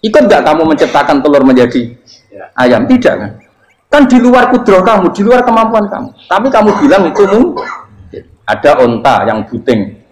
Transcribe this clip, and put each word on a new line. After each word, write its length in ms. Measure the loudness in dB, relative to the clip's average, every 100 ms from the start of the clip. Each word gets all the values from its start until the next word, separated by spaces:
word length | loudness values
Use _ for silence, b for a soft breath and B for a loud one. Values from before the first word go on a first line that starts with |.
Ikut 160 | 0 0 2
nggak 160 | 2
kamu 240 | 0 0 0
menciptakan 560 | 0 0 0 0 0
telur 240 | 2 2 2
menjadi 480 | 2 2 -2 -8 -14 _ b _ -20 -16 -4
ayam? 240 | 0 0
Tidak 300 | 2 2 2 -4
kan? 240 | -8 -14 _ _ _ _ _
Kan 160 | 0
di 160 | 4 4
luar 320 | 4 2 2
kudrah 320 | 0 2 2
kamu, 320 | 2 0 0 -2
di 80 |
luar 160 | 0 0 2
kemampuan 400 | 0 0 -2 -4
kamu. 240 | -8 -12 _ -6
Tapi 240 | -4 0
kamu 180 | 0 0 2
bilang 240 | 2 2 0
itu 160 | 0
mungkin. 400 | 0 2 0 -2 -12 -14 -18 -20 -20 -20 -20 _
Ada 320 | -8 -2 0 2
onta 480 | 0 0 0 0
yang 160 | -2 -6 -8
buting 460 | -8 -4 -4 -4 -12 _